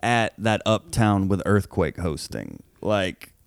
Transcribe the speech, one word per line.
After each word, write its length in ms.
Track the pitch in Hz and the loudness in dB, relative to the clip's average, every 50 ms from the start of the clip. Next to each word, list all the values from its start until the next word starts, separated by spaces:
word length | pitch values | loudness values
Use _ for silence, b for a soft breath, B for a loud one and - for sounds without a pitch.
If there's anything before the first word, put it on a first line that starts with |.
at 320 | - 117 120 117 113 - - | -2 0 2 2 0 -2 -4
that 240 | - 101 113 107 101 - | -4 -2 0 0 0 2
Uptown 600 | 107 110 104 - - - - 113 107 104 98 95 | 0 0 0 -2 -4 0 2 2 4 4 2 2
with 140 | 95 101 92 - | 2 0 0 2
Earthquake 520 | - 101 104 - - - 98 87 71 - | 2 2 2 2 0 -2 -2 -2 0 -2
hosting. 640 | - 87 87 76 - - - - 55 - - 50 - - _ _ _ | -4 -4 -4 -4 -6 -8 -10 -10 -10 -10 -12 -14 -18 -20 _ _ _
Like, 460 | - 101 107 101 92 92 - - - - _ _ _ | -4 -2 0 0 0 -2 -6 -8 -16 -20 _ _ _